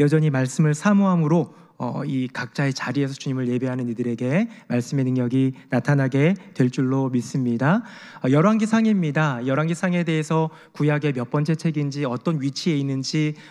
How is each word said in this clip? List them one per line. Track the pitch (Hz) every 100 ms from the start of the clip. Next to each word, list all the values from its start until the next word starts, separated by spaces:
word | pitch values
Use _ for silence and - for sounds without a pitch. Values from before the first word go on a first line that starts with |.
여전히 | 147 156 156
말씀을 | 135 131 - 156
사모함으로, | 147 208 202 196 180 151 170 - - - -
어, | 123 143
이 | 143 131 127
각자의 | - 123 - 139
자리에서 | 131 - 135 139
주님을 | 135 143 131 123
예배하는 | 123 127 127 120
이들에게 | 113 120 117 127 160 233 - -
말씀의 | 120 120 143 127
능력이 | 127 120 131 131 131 -
나타나게 | 123 127 143 135 135 151 202 - -
될 | 127
줄로 | 127 131 135 135
믿습니다. | 127 110 143 123 117 135 214 - - - - 127
어, |
열왕기상입니다. | 143 185 220 214 226 220 202 156 147 156 120 127
열왕기상에 | 139 160 170 185 175
대해서 | 165 160 151 160 160 - -
구약의 | - 147 147 147
몇 | 123 120
번째 | 151 147 160
책인지, | 165 151 143 143
어떤 | 135 120 - 156
위치에 | 139 135 175 147
있는지, | 139 135 131 156 151 151 -